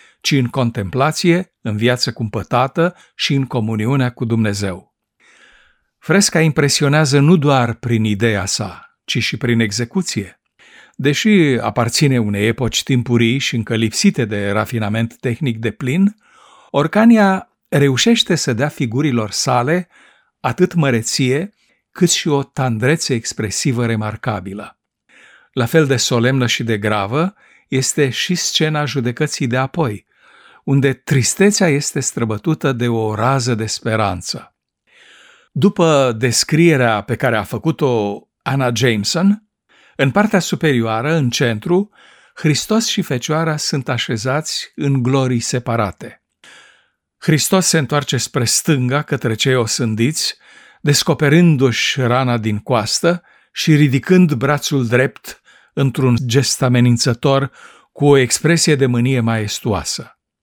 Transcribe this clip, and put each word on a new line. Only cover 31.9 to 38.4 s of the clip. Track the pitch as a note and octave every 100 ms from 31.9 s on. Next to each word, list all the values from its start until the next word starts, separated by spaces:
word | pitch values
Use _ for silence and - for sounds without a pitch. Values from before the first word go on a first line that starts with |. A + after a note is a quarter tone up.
| -
străbătută | C3 - A#2 G#2+ - D#3 D3+
de | B2 A#2+
o | A#2 A2
rază | G#2+ A#2 C3+ B2
de | A#2 A2
speranță. | - - A2 G#2 F#2 - - - _ _ _ _ _ _ - - _ _
După | - F#3 - E3+ D3 C3 A2
descrierea | A#2+ A2+ - D3+ E3+ D3+ A#2+ G#2+
pe | - A#2
care | C3+ A2+
a |
făcut-o | G2 A#2 D#3+ D#3 C#3+ A#2+ G#2 G2+ _ _